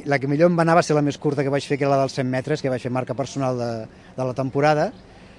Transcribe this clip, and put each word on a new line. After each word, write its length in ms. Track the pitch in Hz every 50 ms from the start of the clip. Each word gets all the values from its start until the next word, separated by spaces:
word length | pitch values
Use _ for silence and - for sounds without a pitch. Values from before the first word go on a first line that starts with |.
| 143 147
la 80 | 143
que 120 | 139 127 139
millor 200 | 143 143 165 180
em 60 | 175
va 60 | 165 165
anar 140 | 165 165 175
va 40 | 160
ser 100 | - 156
la 60 | 151 147
més 140 | 143 - -
curta 220 | - 151 139 139 143
que 60 | 139 139
vaig 120 | 139 - -
fer, 80 | 147
que 80 | 131 143
era 80 | 139 139
la 60 | 135
dels 140 | 135 131 -
cent 120 | - 131 127
metres, 340 | 127 131 123 139 151 - -
que 80 | 139 127
vaig 80 | 120
fer 80 | - 123 123
marca 200 | 127 123 - 123
personal 460 | 107 135 - - 139 135 127 127 123
de, 80 | 120 120 117 110 110 - - - - - -
de 100 | - 131
la 80 | 127 123
temporada, 540 | 139 131 135 - 143 143 151 151 151 165 214 - - - - - - - - -